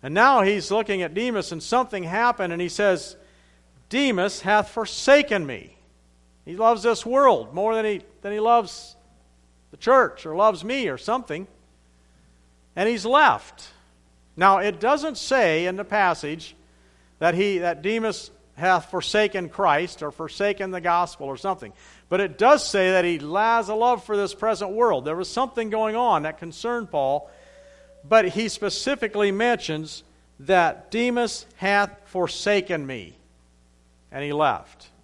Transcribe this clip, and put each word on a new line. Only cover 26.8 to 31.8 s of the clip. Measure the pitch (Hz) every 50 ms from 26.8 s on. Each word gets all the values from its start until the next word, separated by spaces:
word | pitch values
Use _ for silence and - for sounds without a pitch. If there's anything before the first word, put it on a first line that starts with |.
| 226 175
Paul | - 151 139 135 139 147 147 - - - - - - - - - - - - - - - -
but | - 220 220 202 180
he | - 196 226 214
specifically | - - 208 202 - - - 262 285 - - 214 214 208 208 202
mentions | 190 196 226 240 240 - - - 160 151 160 156 - - _ _ _ _ _ _ _ _
that | 139 139 190 180 170 160 - - - -
Demas | - 226 240 247 240 240 240 220 - - - _ _ _
hath | - 190 202 202